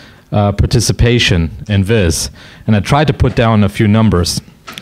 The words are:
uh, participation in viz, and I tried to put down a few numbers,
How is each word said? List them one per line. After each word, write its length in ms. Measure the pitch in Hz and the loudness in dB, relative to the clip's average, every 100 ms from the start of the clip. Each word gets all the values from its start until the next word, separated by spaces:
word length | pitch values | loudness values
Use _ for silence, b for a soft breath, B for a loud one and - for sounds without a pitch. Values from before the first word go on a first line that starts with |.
| B B B | B B B
uh, 200 | 104 101 | 0 0
participation 960 | 98 - 120 - 95 120 120 - 87 82 - - | 0 0 0 0 0 2 2 0 0 -2 -6 -2
in 160 | 101 | -2
viz, 460 | 95 113 85 76 - B B B - | 2 2 0 -2 -8 B B B -2
and 80 | |
I 60 | 107 | -2
tried 280 | - 143 139 | 0 0 0
to 40 | |
put 220 | - 123 | 0 -2
down 280 | - 113 110 | 0 2 2
a 60 | 98 | 0
few 180 | - 107 | 0 2
numbers, 540 | 110 110 87 87 - - - - - | 2 2 2 -2 -6 -12 -20 -20 -6